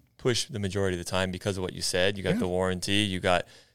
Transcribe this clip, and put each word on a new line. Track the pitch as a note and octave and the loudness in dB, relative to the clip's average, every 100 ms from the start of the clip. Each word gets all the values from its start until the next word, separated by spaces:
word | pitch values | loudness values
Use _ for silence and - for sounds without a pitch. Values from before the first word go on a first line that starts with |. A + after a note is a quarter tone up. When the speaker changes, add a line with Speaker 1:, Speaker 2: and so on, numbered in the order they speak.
| _ _ | _ _
Speaker 1:
push | C3 A#2 - | -2 0 -2
the | A#2 | -4
majority | G2 G2 G2 F2+ | -4 0 0 -2
of | |
the | E2+ | -2
time | F#2 F#2+ | 0 0
because | F2+ A2 G2 | -2 -4 -2
of | |
what | F#2 | -4
you | - | -4
said. | F2 F#2 F#2 G2+ | -2 2 2 2
You | |
got | F#2 F2 | 0 0
Speaker 2:
Yeah. | |
Speaker 1:
the | F2+ | 0
warranty, | F2+ F#2 F#2 F2+ | 2 0 0 0
you | G2+ G#2+ F#2 | 2 2 0
got | F#2+ F2 - - - | 2 2 0 -12 -20